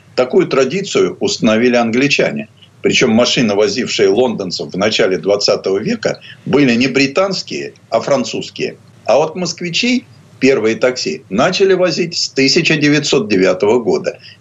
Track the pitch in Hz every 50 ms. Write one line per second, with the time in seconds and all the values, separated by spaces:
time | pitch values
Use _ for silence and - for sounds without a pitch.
0 | _ - - - 127 123 - 190 165 - - 135 131 131 170 196 196 - - 101
1 | 92 90 - - 107 98 - - 120 110 110 110 123 123 120 120 117 113 110 127
2 | 143 139 - - 135 - - 110 110 - _ _ _ _ _ _ - 98 - -
3 | 139 120 110 117 120 - - 151 123 104 101 98 - 98 107 127 107 - - -
4 | 104 95 95 117 127 120 104 87 95 87 80 - 80 73 - 90 101 110 - -
5 | 117 92 92 82 80 95 101 101 101 107 104 - - 101 95 101 117 190 240 220
6 | - 78 - - - - - - - - 120 143 143 127 117 117 131 135 120 135
7 | 139 135 - 185 190 196 185 - - - - 71 69 - - _ _ - - 117
8 | - 143 139 127 120 - - 98 - - - - - - - - - - - -
9 | - - 110 143 156 156 - 190 180 160 - - 180 175 165 - 233 240 254 254
10 | - - - - - _ - - 127 131 131 113 107 113 110 110 131 127 127 -
11 | - 131 127 - - - - 113 147 185 180 - 196 190 185 175 180 180 151 185
12 | 180 165 - - - - - 135 135 135 - 185 160 - 160 147 143 147 147 151
13 | 147 - 160 135 113 104 104 92 92 90 82 - 101 104 117 123 113 92 80 -
14 | - - - - - - - -